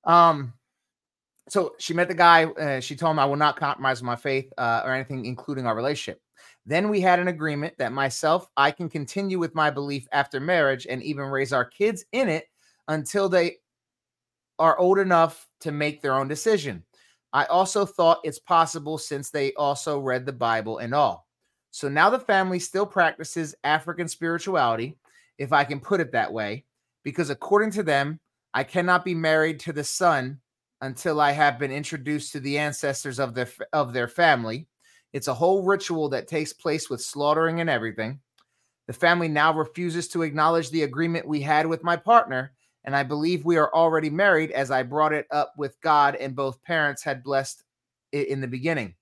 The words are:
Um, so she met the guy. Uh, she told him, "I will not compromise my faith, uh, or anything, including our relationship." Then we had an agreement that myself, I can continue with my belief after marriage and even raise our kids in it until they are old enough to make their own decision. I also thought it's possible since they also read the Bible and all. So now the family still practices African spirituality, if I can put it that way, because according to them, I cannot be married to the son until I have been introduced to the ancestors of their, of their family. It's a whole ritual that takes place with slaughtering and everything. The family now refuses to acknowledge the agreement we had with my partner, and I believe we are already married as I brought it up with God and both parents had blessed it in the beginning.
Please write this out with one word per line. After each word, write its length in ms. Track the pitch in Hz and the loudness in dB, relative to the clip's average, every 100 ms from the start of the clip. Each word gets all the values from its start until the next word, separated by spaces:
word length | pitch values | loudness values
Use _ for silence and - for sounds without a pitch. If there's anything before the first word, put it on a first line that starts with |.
Um, 480 | - 170 170 151 131 - _ _ _ _ _ _ _ _ _ | 6 6 6 4 -4 -14 _ _ _ _ _ _ _ _ _
so 260 | 202 165 - | -2 -2 -4
she 160 | - | -6
met 140 | 170 175 | -2 0
the 60 | |
guy. 300 | 175 175 165 160 | 6 8 8 6
Uh, 340 | - 151 131 | -2 -4 -4
she 160 | 123 139 | -6 -4
told 160 | 165 | -2
him, 60 | 156 | 2
"I 60 | |
will 120 | 139 143 | 0 2
not 200 | 151 139 | 0 0
compromise 460 | 147 135 135 123 | -4 -2 -2 -2
my 140 | 123 120 | -4 -6
faith, 360 | 147 135 135 - | -2 -4 -4 -4
uh, 240 | 120 117 | -2 0
or 80 | - | -2
anything, 320 | 131 131 135 | -4 -4 -8
including 420 | 117 120 - 135 123 | -8 -10 -8 -6 -4
our 100 | 110 | -2
relationship." 440 | 127 147 - 80 _ _ - _ | -2 -4 -8 -14 _ _ -20 _
Then 240 | - 160 208 | -2 0 2
we 120 | 208 | 2
had 200 | 185 180 | 4 4
an 80 | 180 | 2
agreement 500 | 165 156 147 156 - | -2 -4 -4 -6 -4
that 140 | 123 | -4
myself, 560 | 135 135 - 156 175 - - | -2 -2 0 0 0 0 2
I 160 | 139 | 2
can 160 | 151 170 | 2 -8
continue 500 | 160 139 196 196 185 | -6 -6 -6 -4 -2
with 160 | 165 | -4
my 160 | 165 151 | 0 0
belief 380 | 139 143 143 - | 0 -6 -6 -2
after 300 | 143 139 - | -2 -2 -4
marriage 460 | 147 180 143 131 - | 0 2 2 0 -4
and 140 | 127 | -8
even 220 | 143 143 139 | -6 -6 -4
raise 260 | 135 135 | -4 0
our 120 | 131 | 0
kids 400 | 120 _ 208 190 - | -2 _ -2 -2 -6
in 180 | 240 247 | -2 0
it 200 | 160 - _ _ _ - | -2 -6 _ _ _ -6
until 400 | 156 147 202 196 | -4 -2 0 2
they 300 | 180 170 - _ _ _ _ _ _ _ _ _ - | 2 2 -4 _ _ _ _ _ _ _ _ _ 2
are 180 | 160 156 | 2 4
old 200 | 180 190 | 4 4
enough 500 | 190 175 165 - - _ | 4 4 4 0 -20 _
to 100 | 165 | -6
make 320 | 147 151 151 | -2 -2 -2
their 120 | 143 | 0
own 120 | 135 135 | 0 0
decision. 580 | 147 226 214 143 90 - _ _ _ _ | -2 0 0 0 -10 -14 _ _ _ _
I 120 | 135 | 0
also 400 | 147 175 185 208 202 | 2 2 2 0 -2
thought 340 | - 165 170 | 2 4 4
it's 140 | 160 147 | 0 -10
possible 580 | - 170 165 170 147 156 | 2 2 2 -2 -8 -8
since 320 | - 147 139 | -6 -8 -6
they 220 | 151 139 | -2 -2
also 460 | - 143 143 - 147 | 0 -2 -2 -4 -4
read 260 | 135 127 127 | -2 -2 -4
the 60 | |
Bible 460 | 127 120 113 110 113 | -4 0 0 -2 -8
and 160 | 117 | -4
all. 320 | 139 135 87 _ _ _ _ _ - | 0 0 -2 _ _ _ _ _ -10
So 140 | 143 | -4
now 180 | 143 185 | 4 4
the 100 | 247 | 2
family 400 | - 196 190 180 | 2 2 2 -2
still 280 | 175 190 202 | -4 -4 -2
practices 680 | 190 165 - 160 - 156 - | 2 0 0 -10 -6 -8 -6
African 460 | 143 151 160 170 165 | 0 0 0 -6 -8
spirituality, 880 | - 165 165 196 180 123 113 123 156 _ _ _ _ | -4 -4 -4 -2 0 2 0 -4 -10 _ _ _ _
if 160 | 139 | 0
I 100 | 147 | 2
can 160 | 143 143 | 2 -4
put 220 | - 196 | -2 -2
it 100 | 156 | 0
that 200 | 120 107 | -2 -2
way, 320 | 110 104 113 _ _ _ _ | -4 -6 -8 _ _ _ _
because 260 | 139 143 151 | -10 -6 -4
according 440 | 139 - 202 220 | -4 0 2 2
to 100 | 196 | -2
them, 360 | 165 139 143 160 _ _ _ | 0 0 0 -6 _ _ _
I 100 | 117 | -6
cannot 400 | - 185 180 180 | -4 -2 2 2
be 100 | 180 | 0
married 460 | 165 160 156 160 156 | -2 2 2 2 -2
to 140 | - | -8
the 100 | 147 | -8
son 560 | 139 - 180 147 127 139 _ _ _ _ | -6 0 2 2 -2 -10 _ _ _ _
until 400 | 135 123 175 151 | -12 -6 -4 2
I 120 | 147 | 2
have 260 | 143 147 120 | 4 2 2
been 120 | 139 | -6
introduced 640 | 139 147 156 135 151 147 | -6 -8 -8 -4 -6 -6
to 80 | 147 | -8
the 160 | 131 143 | -4 -2
ancestors 640 | 151 135 143 135 143 123 | -2 -4 -4 -4 -6 -4
of 160 | 135 | -4
their, 160 | 117 123 - - | -2 -6 -8 -4
of 180 | 151 139 | -2 0
their 160 | 123 120 | -2 -4
family. 600 | - 170 135 113 117 160 _ _ _ _ | 2 4 4 0 -8 -12 _ _ _ _
It's 160 | 139 143 | -8 -6
a 60 | |
whole 300 | 120 180 196 | 0 2 2
ritual 440 | 185 196 196 165 147 | 2 0 -2 -4 -2
that 200 | 131 110 | -4 -4
takes 260 | 160 151 | -6 -6
place 340 | - 170 151 - | -6 -4 -4 -4
with 140 | 123 | -8
slaughtering 580 | - 143 147 151 165 165 | -8 -2 0 2 2 0
and 80 | 165 | 0
everything. 520 | 127 113 104 110 139 _ _ _ _ _ _ - | -2 -2 -6 -6 -8 _ _ _ _ _ _ -16
The 80 | |
family 340 | - 170 175 165 | 0 2 4 2
now 240 | 151 156 | 2 2
refuses 560 | 156 156 - 175 165 170 | 2 -4 -4 -6 -4 -6
to 140 | 175 | -4
acknowledge 480 | 160 147 156 165 139 | -4 2 2 2 0
the 140 | 160 | -2
agreement 440 | 147 131 165 170 - | -2 -2 -2 -2 -4
we 140 | 151 | -4
had 240 | 139 151 160 | 2 2 2
with 180 | 160 | -2
my 120 | 170 170 | -2 -2
partner, 580 | 208 233 - 127 131 _ _ _ | 6 4 4 -4 -6 _ _ _
and 120 | - 139 | -4 -2
I 60 | |
believe 420 | 135 147 160 180 | -2 -2 0 0
we 140 | 151 170 | 2 2
are 160 | 151 | 4
already 340 | 160 165 160 156 | 4 4 4 0
married 420 | 151 202 165 156 | 2 4 4 2
as 180 | 127 135 | -2 0
I 120 | 131 | -2
brought 300 | 123 147 151 | -2 0 2
it 140 | 151 - | 0 -2
up 220 | 147 143 - | -2 -2 -4
with 200 | 139 _ | -8 _
God 320 | 165 147 143 | 2 4 4
and 200 | 139 135 | 2 -6
both 280 | 131 135 127 | -4 -4 -4
parents 400 | - 165 147 135 | -4 0 0 -2
had 200 | 156 135 | -6 -6
blessed 420 | 127 135 135 - _ _ _ _ _ | -2 -2 -2 -12 _ _ _ _ _
it 160 | 143 139 | -4 -2
in 120 | 135 | -4
the 80 | 131 | -4
beginning. 460 | 127 147 156 104 87 | -4 -2 -2 -4 -12